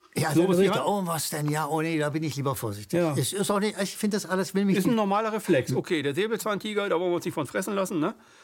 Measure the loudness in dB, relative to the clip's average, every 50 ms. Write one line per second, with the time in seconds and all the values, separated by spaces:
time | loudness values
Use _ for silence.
0 | _ _ -4 -2 0 2 4 4 4 4 6 4 4 4 4 2 0 0 0 0
1 | 0 -2 -2 -2 -4 -4 -4 -2 -2 0 0 0 0 0 0 0 0 0 0 0
2 | 0 0 -2 -2 -4 -4 -4 -2 -2 -2 -2 -2 -4 -6 -6 -6 -6 -2 0 2
3 | 2 2 2 0 -2 -2 -2 -2 0 0 0 0 0 0 -2 -2 -4 -4 -4 -4
4 | -2 0 0 -2 -2 -2 -2 -2 -2 0 0 0 2 4 4 4 4 4 4 2
5 | 2 2 2 2 0 0 -2 -2 0 2 2 2 2 2 0 -2 -2 0 0 0
6 | 0 0 0 0 -2 -2 -2 -4 -2 -2 -4 -4 -4 -4 -2 -2 0 0 0 0
7 | 2 2 0 0 -2 -4 -4 -4 -4 -4 -2 -4 -4 -2 -2 -2 -2 -2 0 0
8 | 0 0 -2 -6 -14 -20 -20 -20